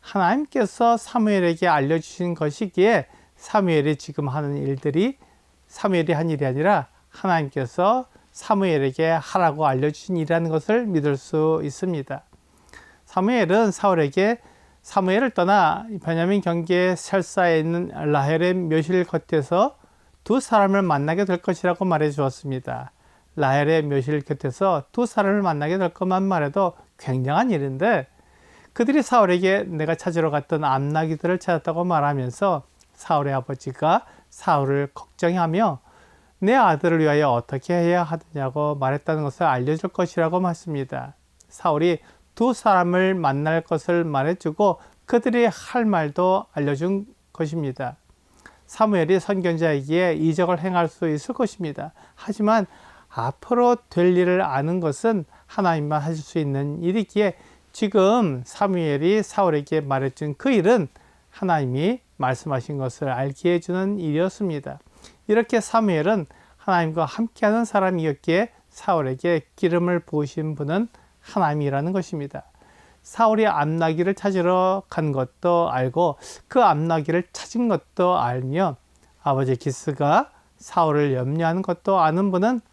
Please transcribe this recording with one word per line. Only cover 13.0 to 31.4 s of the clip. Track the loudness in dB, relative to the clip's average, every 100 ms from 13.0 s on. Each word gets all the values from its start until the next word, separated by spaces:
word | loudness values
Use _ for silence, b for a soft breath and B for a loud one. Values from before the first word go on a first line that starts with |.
| _
사무엘은 | -2 0 2 2 2 2
사울에게 | 2 0 2 2 2 0 0 b b b b
"사무엘을 | -6 -2 0 2 0
떠나 | 0 2 4 2 0 -6 -8
베냐민 | -4 -2 0 0
경계 | 0 -2 0 2 2 -2
셀사에 | -2 -4 -2 0 2 2
있는 | 0 -2 -4
라헬의 | -4 0 0 2 2 2
묘실 | 0 0 0 0 0
곁에서 | 0 -4 -2 -2 0 2 0 -2 b b b b
두 | -2 -2
사람을 | 2 2 4 2
만나게 | 0 0 0 -2 0
될 | -2
것이라고 | -2 -2 -2 0 0
말해 | 0 0
주었습니다." | 0 -4 -4 -8 -8 -8 -10 -12 _ b b b -2
라헬의 | 0 2 4 2
묘실 | 2 -2 0 -4
곁에서 | -4 -6 -6 -2 0 0 -2
두 | -4 -2
사람을 | 0 0 2
만나게 | 0 -2 -2 -2
될 | -2
것만 | -2 -2 0
말해도 | 0 0 0 0 -2 -4 B _
굉장한 | -6 -4 0 0 0
일인데 | 0 -2 -2 0 0 -2 _ b b b b b
그들이 | -4 0 0
사울에게 | 2 4 4 4 2 0 -2
내가 | -4 -2 -2
찾으러 | -2 -2 0
갔던 | -2 -2 -2
암나기들을 | 0 0 0 -2 -2 -2 -2
찾았다고 | -2